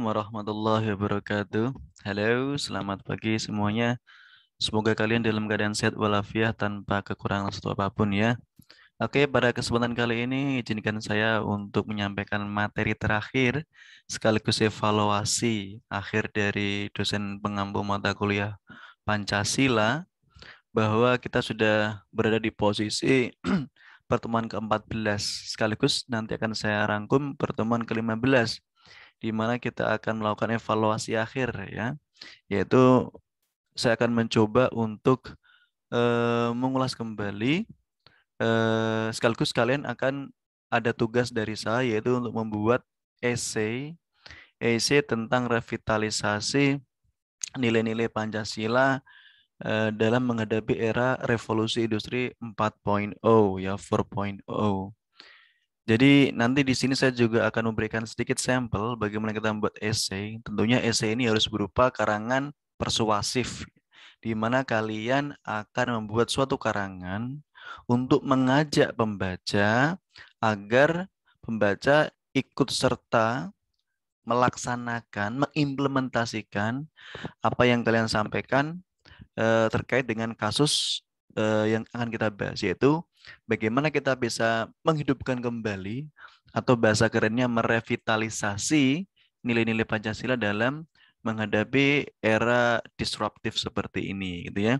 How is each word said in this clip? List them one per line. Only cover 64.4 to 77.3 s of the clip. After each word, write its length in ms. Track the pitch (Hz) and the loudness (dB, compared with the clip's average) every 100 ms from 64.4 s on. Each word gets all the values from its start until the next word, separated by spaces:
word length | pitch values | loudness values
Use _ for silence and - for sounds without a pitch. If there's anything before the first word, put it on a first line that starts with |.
| 110 127 | 0 0
kalian 720 | 135 113 110 107 110 135 143 143 | 0 -2 -2 -4 -2 -2 -2 -8
akan 640 | - 107 104 - 123 117 107 | -8 -8 -6 -2 -2 -2 -2
membuat 240 | 110 117 | 0 0
suatu 240 | - 135 | 0 0
karangan 880 | 135 113 104 98 92 90 98 120 143 - - - - - | -2 -2 -2 -4 -8 -8 -6 -6 -10 -16 -20 -18 -12 0
untuk 320 | 123 127 143 | 0 2 2
mengajak 720 | 139 131 131 135 151 147 139 | 4 2 4 4 2 2 2
pembaca 1040 | - 113 101 95 92 - 104 104 113 143 185 _ - - _ | 2 -2 -2 -4 -6 -4 0 2 4 2 -2 _ -20 -20 _
agar 720 | 113 104 101 120 147 170 190 _ _ _ | -2 -2 2 4 4 2 -6 _ _ _
pembaca 720 | - 113 101 98 - 147 - - _ | -8 0 0 2 4 4 2 -4 _
ikut 380 | - - - 135 | -4 -2 -2 -2
serta 800 | - 127 123 _ 120 110 127 175 - _ _ _ _ _ _ | 0 0 0 _ 2 2 0 -6 -12 _ _ _ _ _ _
melaksanakan, 1200 | - 120 123 - - 123 120 117 - - 104 123 | -2 2 2 0 -6 -6 -6 -8 -8 -4 -4 -2
mengimplementasikan 1400 | 143 - 147 135 139 135 131 120 117 110 101 101 107 127 156 _ - - - | -2 0 -2 0 0 0 -2 -2 -2 -4 -6 -4 -2 -4 -8 _ -20 -14 -14